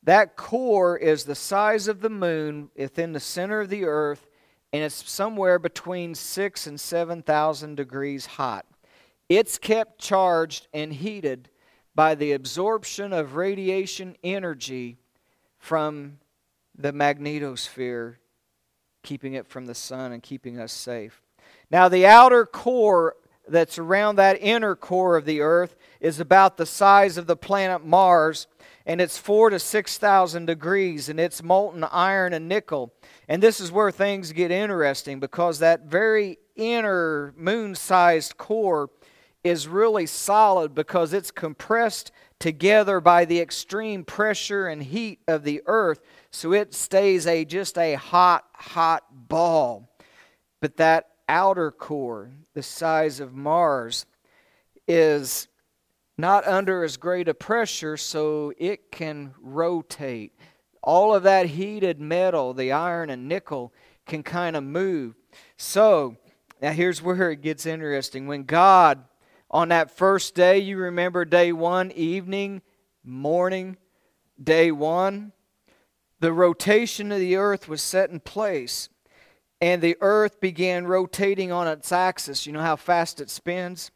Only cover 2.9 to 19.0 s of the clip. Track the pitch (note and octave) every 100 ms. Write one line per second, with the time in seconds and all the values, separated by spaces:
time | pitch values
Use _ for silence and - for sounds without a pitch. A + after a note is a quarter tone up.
2.9 | - E3 D#3 - - F#3 G#3+ G3+ G3+ F3+
3.9 | D3+ D3+ C#3+ _ _ _ _ _ C#3+ D3+
4.9 | - - - G3+ A3 F#3 F3+ E3+ - -
5.9 | F3+ F3 E3 - - G3+ F#3 - C#3+ -
6.9 | E3+ E3+ E3+ D#3 D3+ D#3 D3 D3+ D3 C3+
7.9 | C3 C#3 C#3 - - C3+ G2+ - _ _
8.9 | _ _ _ _ F#3 A#3 - - A3 A3
9.9 | _ - G3 F#3 E3 D#3+ C#3 _ D3+ D3+
10.9 | D3 F3+ G#3 D#3 B2+ B2 _ _ _ _
11.9 | - D#3 D#3 D3 C#3+ C3 C#3 G3 A3 -
12.9 | - G3+ F#3 D3 C#3 F#3 G3 F#3+ F#3+ F#3+
13.9 | - F#3 F3 F3 G3 F#3 C#3+ A#2+ C3 B2
14.9 | A#2+ _ _ _ _ _ _ - D#3+ D3+
15.9 | D3+ C#3+ C#3+ _ _ _ _ _ _ C#3+
16.9 | C#3+ D3 C#3+ D3 D3+ C#3+ B2 - - B2
17.9 | A#2+ A#2 A#2+ _ _ _ _ _ _ _
18.9 | _